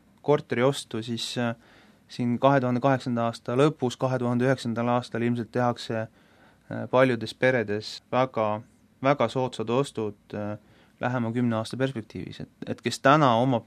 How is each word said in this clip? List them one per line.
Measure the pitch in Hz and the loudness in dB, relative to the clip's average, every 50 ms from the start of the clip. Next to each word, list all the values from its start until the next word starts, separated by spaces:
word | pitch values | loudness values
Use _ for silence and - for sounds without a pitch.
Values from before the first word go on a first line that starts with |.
| _ _ _ _ | _ _ _ _
korteri | - - 147 151 - - 127 117 123 | 0 2 2 2 2 -2 0 2 2
ostu, | 139 139 - - - - 110 110 | 2 2 0 -6 -8 -8 -8 -6
siis, | 120 117 117 - - - 127 | -4 -6 -6 -6 -6 -4 -2
äh, | 120 117 117 - _ _ - - - _ _ _ _ _ | -2 -2 -4 -6 _ _ -20 -20 -20 _ _ _ _ _
siin | - - 123 120 120 117 | -6 -4 -2 0 0 4
kahe | - 135 139 139 | 4 4 4 4
tuhande | 127 123 123 123 127 | 2 2 -2 0 2
kaheksanda | 139 135 127 - 127 120 117 117 117 | 2 2 2 0 -2 -2 -2 -2 -2
aasta | 117 - - - 120 127 | -4 -6 -8 -4 2 4
lõpus, | 143 156 151 - 131 123 - - | 4 2 2 2 -2 -2 -2 0
kahe | 131 131 131 123 | -2 -2 -2 0
tuhande | 120 120 123 120 123 135 | 0 0 0 2 2 2
üheksandal | 131 127 - 120 113 113 117 120 123 | 2 0 0 -4 -4 -2 0 0 0
aastal | 123 120 - - 113 117 | 0 -2 -4 -6 -2 -2
ilmselt | 120 120 120 113 - | 0 -2 -2 -4 -4
tehakse, | - 123 123 123 117 - - - 117 110 | -2 0 0 0 0 -2 -6 -6 -6 -6
äh, | 110 - _ _ _ _ _ _ _ _ _ _ _ - 113 113 113 113 | -6 -8 _ _ _ _ _ _ _ _ _ _ _ -12 -10 -10 -6 0
paljudes | - 127 135 131 120 113 110 107 - | 4 4 4 4 4 0 -4 -8 -4
peredes | - 131 131 131 123 110 104 104 107 107 - - - _ - | 0 2 2 2 2 0 -2 -4 -4 -6 -8 -14 -14 _ -2
väga, | - 123 131 131 - 117 110 107 107 110 123 _ _ _ _ _ _ - 127 | 0 0 0 0 0 -2 0 0 -2 -4 -8 _ _ _ _ _ _ -2 0
väga | 135 147 - 120 110 | 2 2 2 2 0
soodsad | - 131 127 123 - - 110 113 | 0 -2 -4 -4 -4 -6 -4 0
ostud, | 117 131 143 - - 113 110 104 104 _ _ - - | 0 0 0 -2 -4 -6 -6 -6 -6 _ _ -12 -8
äh, | 101 104 104 104 - _ _ - _ _ _ _ - | -8 -6 -6 -8 -10 _ _ -20 _ _ _ _ -6
lähema | - 123 127 127 117 113 113 | -6 -4 -2 -2 -4 -2 -2
kümne | 123 123 120 113 110 | -2 -2 0 -2 -2
aasta | 110 - - 120 | -4 -6 -4 -4
perspektiivis. | 131 135 131 120 104 - - 92 - - - - - | -4 -4 -4 -6 -12 -10 -12 -12 -12 -12 -12 -14 -14
Et, | - _ - - - | -16 _ -14 -10 -10
et | - - | -8 -6
kes | - 120 - - | -4 -6 -4 0
täna | - 135 143 156 151 131 117 113 | 4 4 6 6 6 6 4 4
omab | 123 135 127 113 - | 4 2 2 0 0